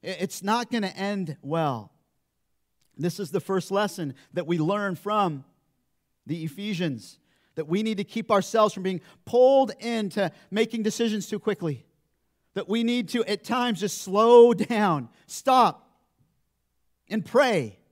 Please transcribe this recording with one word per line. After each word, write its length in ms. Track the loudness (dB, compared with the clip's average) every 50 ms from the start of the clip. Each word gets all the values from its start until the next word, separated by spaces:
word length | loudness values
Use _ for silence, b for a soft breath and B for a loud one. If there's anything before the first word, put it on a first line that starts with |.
| -10
i-, 40 | -12
it's 360 | -8 -8 -8 -8 -8 -8 -4
not 280 | -2 -2 -2 -2 -4
gonna 160 | -4 -4 -4 -4
end 500 | -6 -6 -6 -6 -4 -4 -6 -8 -10 -12
well. 500 | -8 -6 -4 -2 -2 -2 -2 -4 -10 -14 _ _ _ _ _ _ _ _ _ _ _ _ _ _ _ _ _ _ _ _ _ -6
This 220 | -6 -6 -4 -4
is 120 | -10 -4
the 80 | -4 -6
first 320 | -4 -2 -4 -4 -2 -2
lesson 420 | -2 -2 -2 -2 -4 -8 -8 -10 -10 b b b b
that 120 | -8 -4
we 120 | -2 -2 0
learn 380 | 0 0 0 -2 -2 -4 -6
from 500 | -6 -6 -2 0 0 0 0 -2 -6 -10 _ _ _ _ _ _ _ _ _ _ _ _ _ _ _ _
the 180 | -8 -8 -6 -6
Ephesians, 760 | -10 -10 -8 -8 -6 -4 -4 -4 -4 -4 -6 -12 -18 -20 _ _ _ _ _ _ _ _
that 120 | -10 -6 -2
we 160 | -2 -2 -2
need 140 | -2 -4 -4
to 60 | -6
keep 260 | -6 -6 -8 -2 _
ourselves 440 | 2 0 0 2 2 2 2 2 2
from 100 | -2 -6
being 180 | -6 -6 -6 b b b b _
pulled 460 | -2 4 6 6 8 6 6 4 2 -2 -8
into 520 | -8 -6 -4 -4 -4 -4 -2 -2 -2 -2 b b b b
making 320 | -2 -2 -2 0 -2 -4 -2
decisions 440 | -2 -2 0 -2 -2 -2 -4 -6 -6
too 120 | -8 -6
quickly, 460 | -4 -4 -4 -2 -4 -6 -6 -6 -12 _ _ _ _ _ _ _ _ _ _ _ _ _ _
that 140 | -10 -6 -4
we 160 | -2 -2 0
need 260 | 0 0 -2 -4 -4
to, 140 | -4 -4 -2
at 180 | -2 -4 -8 _
times, 360 | -4 -2 -2 0 -2 -2 -4
just 220 | -4 -6 -6 -8
slow 520 | -10 -4 0 2 6 8 10 10 10 10 8
down, 540 | 2 0 -2 0 0 2 2 0 -2 -4 -10 b b b
stop, 640 | b -18 -6 0 4 4 6 6 4 2 -4 _ _ _ _ _ _ _ _ _ _ _ _ _ _ _ _ _ _ _ _ _ _ _ _ _ _
and 160 | -6 -6 -6
pray 540 | 0 2 4 4 4 2 0 -2 -4 -10 _ _ _